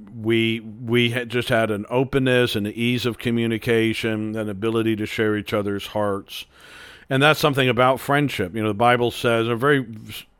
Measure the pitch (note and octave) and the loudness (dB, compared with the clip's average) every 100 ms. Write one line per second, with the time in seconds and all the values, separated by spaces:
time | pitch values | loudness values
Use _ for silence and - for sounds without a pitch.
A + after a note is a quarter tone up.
0 | G#2 A#2 A2 A#2 A2+ A2+ A2 G#2+ A#2 A#2+ | -18 -6 0 2 2 0 -6 -10 0 2
1 | A#2+ B2 A#2 A#2+ - A2+ A2 G2+ G#2 B2 | 2 0 -4 -4 0 0 2 -2 -2 -2
2 | C3+ C3+ C3 B2 A#2+ A2 G#2 G#2+ A#2+ B2 | 0 0 2 2 2 0 -4 -2 0 0
3 | A#2+ G#2+ A#2+ A#2 A#2 A2 B2 A2+ A2+ G#2+ | -2 -2 -2 0 0 -2 0 2 2 0
4 | A2+ G#2+ G#2+ A2 G#2+ G2 A2+ A2+ A2+ G#2+ | -2 -2 -4 -6 -6 -4 -2 0 2 0
5 | G#2+ - G#2+ G#2+ G2 G#2+ G2+ G2+ - G#2+ | -2 -2 0 0 -2 -2 -2 -4 -6 -2
6 | G#2 G2 - - - _ - - - - | -2 -2 -6 -14 -14 _ -20 -20 -20 -16
7 | - C3+ D3+ D3+ D3 C3+ B2+ A#2 B2+ C3 | -4 2 4 4 2 2 2 4 4 2
8 | - C#3+ C#3+ - F2+ A2 G#2+ G2+ A#2+ B2 | 0 0 0 -2 -6 -2 -2 2 4 4
9 | A#2+ - B2 A#2 A#2 A#2 C#3 C#3+ A#2 A2 | 2 0 0 2 0 0 2 2 0 -10
10 | A2 - - | -14 -16 -18